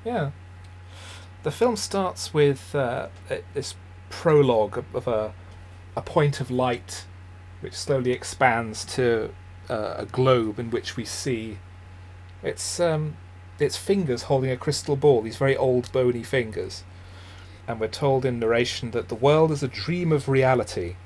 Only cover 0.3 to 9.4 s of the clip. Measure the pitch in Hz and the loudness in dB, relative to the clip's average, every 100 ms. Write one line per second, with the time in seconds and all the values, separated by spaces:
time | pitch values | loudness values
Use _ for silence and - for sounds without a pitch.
0.3 | - - - - - - - - - - | -6 -18 -20 -20 -20 -20 -18 -18 -18 -18
1.3 | - 156 - 247 214 - 196 185 - - | -8 -8 2 2 2 -2 -2 -2 -4 -2
2.3 | 156 143 135 - 147 123 131 - - - | 4 4 2 -4 -2 -2 -4 -8 -14 -8
3.3 | 131 - 139 127 - - - - - 165 | -8 -6 -8 -8 -12 -18 -20 -16 -2 4
4.3 | 151 135 117 104 123 - - 123 110 107 | 6 6 4 2 -4 -6 -6 -2 -2 -2
5.3 | - - - - - - - - 175 147 | -8 -18 -20 -20 -20 -12 -10 -2 2 2
6.3 | 139 127 127 127 120 - - - - - | 0 -4 0 0 -2 -8 -14 -14 -20 -20
7.3 | - - - 139 - - 139 123 127 - | -20 -20 -14 -12 -10 -2 0 0 -2 -6
8.3 | - 131 117 113 107 - - 123 113 110 | 2 4 4 -2 -8 -6 0 2 2 -2
9.3 | - | -10